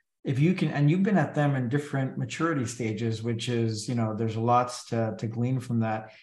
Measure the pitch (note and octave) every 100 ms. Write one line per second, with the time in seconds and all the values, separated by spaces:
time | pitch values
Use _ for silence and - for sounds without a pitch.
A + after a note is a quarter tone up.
0 | _ _ - B2+ D#3+ F#3+ E3+ C#3+ D3 F3+
1 | G3 F#3 C#3+ D3+ C#3+ C3+ A#2+ C#3+ - C3+
2 | C3 - B2 - E3 D3 A2+ - A2+ G2+
3 | A2+ G#2+ A#2 A#2 - A#2+ A2+ G#2+ A2+ A#2+
4 | A2 G#2+ A2+ G#2+ A#2 B2 B2 - - A2+
5 | A2+ G2 A2 A#2 B2 C3 - A#2 A2 G#2+
6 | - -